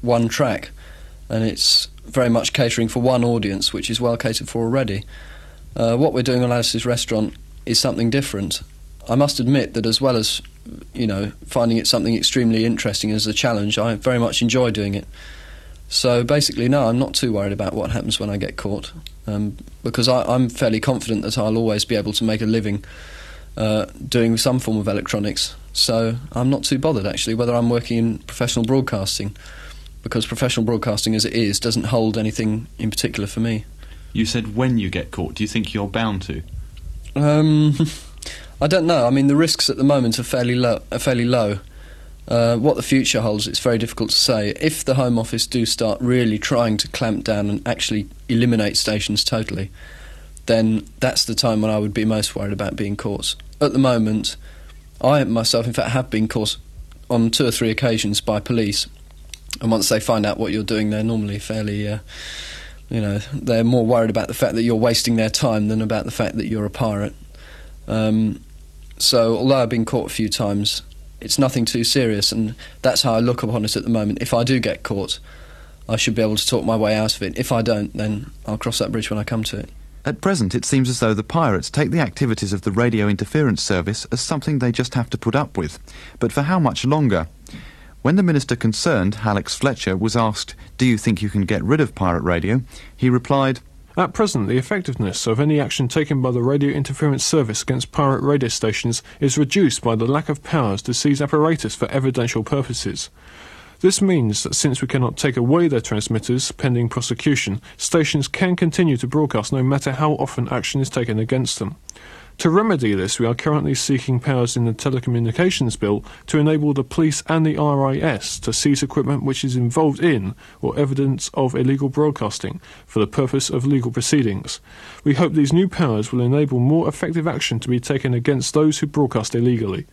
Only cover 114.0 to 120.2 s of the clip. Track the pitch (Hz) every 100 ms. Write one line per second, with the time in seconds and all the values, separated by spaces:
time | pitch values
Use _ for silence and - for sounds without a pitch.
114 | - 127 135 131 120 - 117 110 143 131
115 | 120 117 117 110 180 180 123 - 104 104
116 | - - - 156 151 156 147 139 123 -
117 | 156 143 - 160 156 151 147 143 135 135
118 | 160 110 - - - 113 151 143 135 -
119 | 131 139 135 131 135 127 120 123 156 139
120 | 170 131